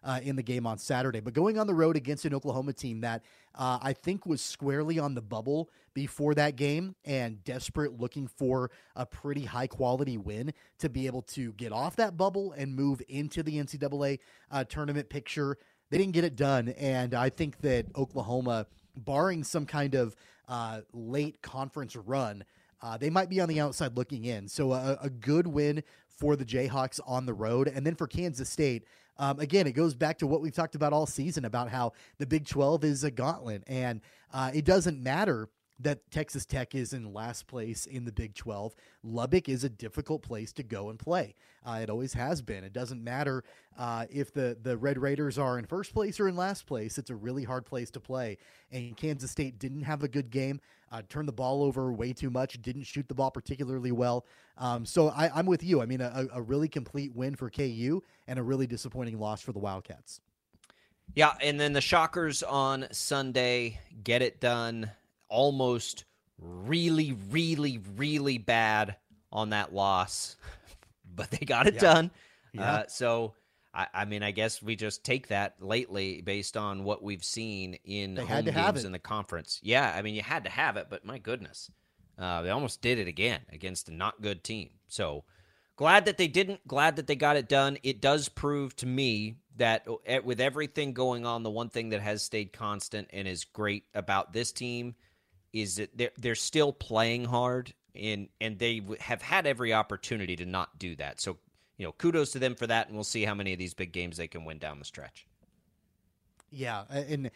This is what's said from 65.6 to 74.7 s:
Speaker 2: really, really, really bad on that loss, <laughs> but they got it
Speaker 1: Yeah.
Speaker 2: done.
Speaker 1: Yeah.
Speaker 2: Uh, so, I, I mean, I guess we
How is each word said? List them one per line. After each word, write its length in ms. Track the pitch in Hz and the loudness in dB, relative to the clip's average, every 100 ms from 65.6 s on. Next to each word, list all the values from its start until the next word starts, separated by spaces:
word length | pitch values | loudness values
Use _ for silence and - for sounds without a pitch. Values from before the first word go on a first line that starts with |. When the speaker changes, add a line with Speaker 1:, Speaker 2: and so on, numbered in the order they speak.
| 127 120 - - - _ _ - | 2 2 -2 -10 -16 _ _ -18
Speaker 2:
really, 800 | 85 90 110 170 170 156 151 110 98 | -14 -8 -2 2 4 4 2 -2 0
really, 500 | 160 165 151 147 113 98 101 | 2 2 2 0 -2 -6 -4
really 400 | 147 151 139 120 | 0 2 2 2
bad 580 | 104 113 110 107 104 104 _ _ _ | 4 6 6 4 2 -2 _ _ _
on 180 | 107 107 | -2 0
that 240 | 107 98 | 0 0
loss, 640 | 98 98 92 92 - - - - - - - | 2 4 4 2 -2 -8 -10 -18 -18 -20 -20
<laughs> 400 | - _ - - | -20 _ -10 -8
but 160 | - | -6
they 120 | - 143 | -4 0
got 200 | 120 175 | 4 6
it 80 | |
Speaker 1:
Yeah. 60 | 208 | 8
Speaker 2:
done. 320 | 180 160 170 - - _ _ | 8 8 6 -2 -20 _ _
Speaker 1:
Yeah. 180 | 101 101 | -2 2
Speaker 2:
Uh, 160 | 107 - | 2 0
so, 460 | - 120 117 110 - _ _ _ | 0 2 2 0 -8 _ _ _
I, 140 | - - | -6 -4
I 140 | 95 104 | -2 -2
mean, 160 | 104 | -2
I 80 | 104 | -2
guess 320 | 101 110 - | 0 0 0
we 140 | 107 | -4